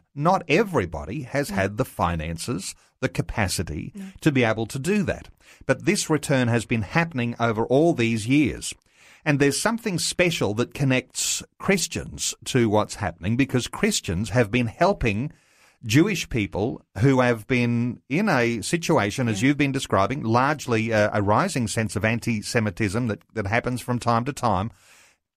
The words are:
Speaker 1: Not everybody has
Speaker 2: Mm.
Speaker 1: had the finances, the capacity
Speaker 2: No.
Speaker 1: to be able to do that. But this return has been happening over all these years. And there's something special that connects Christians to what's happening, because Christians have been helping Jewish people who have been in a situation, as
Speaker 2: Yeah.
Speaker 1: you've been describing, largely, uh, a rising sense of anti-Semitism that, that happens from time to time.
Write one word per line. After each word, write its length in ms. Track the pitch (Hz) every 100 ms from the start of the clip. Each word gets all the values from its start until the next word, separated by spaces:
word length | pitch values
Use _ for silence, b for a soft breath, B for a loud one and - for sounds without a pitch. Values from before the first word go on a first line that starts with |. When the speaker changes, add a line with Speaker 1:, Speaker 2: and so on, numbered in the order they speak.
| _ 143
Speaker 1:
Not 280 | 156 190 -
everybody 760 | 160 220 151 87 73 73 139
has 260 | 123 139 143
Speaker 2:
Mm. 40 | 196
Speaker 1:
had 220 | 98 104
the 80 | 135
finances, 920 | - 90 85 78 82 - 160 - - b b
the 80 | 131
capacity 800 | - - - 98 - 85 76 -
Speaker 2:
No. 120 | 202 196 B
Speaker 1:
to 100 | 165
be 140 | 131 113
able 220 | 110 110
to 120 | 135
do 240 | 165 208
that. 240 | 135 - - - B B -
But 180 | 123
this 260 | 117 202 -
return 380 | 151 - 135 120
has 180 | 117 -
been 180 | 113
happening 520 | 107 165 170 131 120 117
over 240 | 117 107 117
all 280 | 131 170
these 320 | 127 117 117 110
years. 480 | 143 123 69 - - b b b b 151
And 140 | 143
there's 220 | 143 135
something 380 | 208 226 220 170
special 540 | - - 180 165 104 104
that 180 | 120
connects 680 | - 135 127 - - - - - -
Christians 800 | - 196 - 104 - 71 - - -
to 220 | 131 117
what's 260 | 104 98 -
happening, 420 | 95 80 92 120
because 300 | 135 127 -
Christians 640 | - 220 - - 87 107
have 200 | 117 107
been 160 | 123 120
helping 640 | - 180 202 120 101 143 b b b b b 113
Jewish 420 | 120 202 175 -
people 540 | 120 98 - 110 - _ 98
who 220 | 135 131
have 260 | 123 117 107
been 540 | 127 120 120 123 - -
in 180 | 147 214
a 340 | 123 117 117
situation, 680 | 101 175 170 143 104 117 120
as 120 | 104
Speaker 2:
Yeah. 60 | 131
Speaker 1:
you've 100 | 143
been 140 | 143
describing, 520 | 135 - 101 101 139
largely, 680 | 113 117 135 156 - 113 113
uh, 180 | 110 104
a 80 | 107
rising 480 | 101 110 185 139 110
sense 260 | - 110 104
of 80 |
anti-Semitism 1040 | 110 113 - 110 - 120 107 - 107 104 123
that, 140 | 104 _
that 140 | 110 98
happens 320 | 117 120 123
from 180 | - 123
time 260 | 117 117 127
to 80 |
time. 380 | 135 120 92 110 - b b b b _